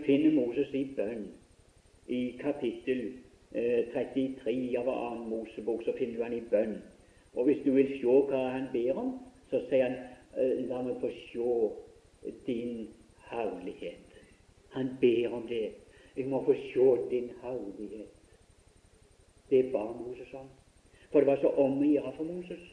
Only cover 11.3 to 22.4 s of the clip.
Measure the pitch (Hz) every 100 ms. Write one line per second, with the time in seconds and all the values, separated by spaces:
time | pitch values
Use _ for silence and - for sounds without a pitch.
11.3 | 120 120 117 107 - - - _ _ -
12.3 | - - 117 123 113 101 - - - -
13.3 | 120 107 90 92 - 85 - - - -
14.3 | _ _ _ _ 135 131 131 123 117 117
15.3 | 117 113 117 104 - - - - - 131
16.3 | 135 - 131 - 135 131 120 - 123 120
17.3 | - 120 127 101 95 104 107 98 - _
18.3 | _ _ _ _ _ _ _ _ _ _
19.3 | _ - 131 131 101 107 117 120 127 123
20.3 | 135 135 - _ _ _ _ - 151 135
21.3 | 139 156 - 135 135 143 143 127 147 160
22.3 | 180